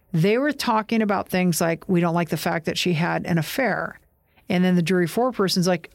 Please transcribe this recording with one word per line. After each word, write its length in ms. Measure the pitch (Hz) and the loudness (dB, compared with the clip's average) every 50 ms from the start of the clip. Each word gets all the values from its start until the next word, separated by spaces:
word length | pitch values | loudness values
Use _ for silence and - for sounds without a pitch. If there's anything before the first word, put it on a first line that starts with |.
| _ _ | _ _
They 280 | - 160 160 202 220 247 | 0 2 2 2 2 2
were 120 | 277 302 | 2 0
talking 520 | 277 - - 247 226 220 214 - 233 220 220 | -2 -2 -2 0 0 0 0 0 0 0 0
about 260 | 202 202 185 - - | 0 0 -2 -2 -2
things 320 | - 185 180 180 160 - | -2 0 2 2 2 2
like, 260 | 175 165 165 160 - - | 0 0 0 -2 -2 0
"We 140 | 190 170 | 2 2
don't 140 | 175 170 165 | 2 2 2
like 140 | 175 170 160 | 0 0 0
the 80 | 175 156 | -2 -2
fact 280 | - 175 170 165 - | -2 -2 -4 -2 -4
that 120 | 180 165 - | -4 -4 -2
she 160 | - 180 175 | -2 0 0
had 320 | 151 175 170 165 165 156 - | 0 0 0 -2 -2 -2 -2
an 100 | 170 165 | -2 -2
affair." 640 | 156 - - - 262 208 175 156 165 - - - _ _ _ _ _ _ _ _ _ - | -2 -2 -2 -2 -2 -2 -2 -2 -4 -8 -10 -16 _ _ _ _ _ _ _ _ _ -4
And 160 | 196 180 180 | 0 2 2
then 100 | 185 180 | 4 2
the 60 | 180 | 2
jury 260 | 170 160 190 180 175 156 | 2 2 2 0 0 0
four 240 | - 226 240 254 | 0 0 0 0
person's 360 | 226 - 196 180 - 185 165 185 | 0 0 0 0 0 0 0 0
like, 240 | 180 170 - - _ | 0 -2 -4 -8 _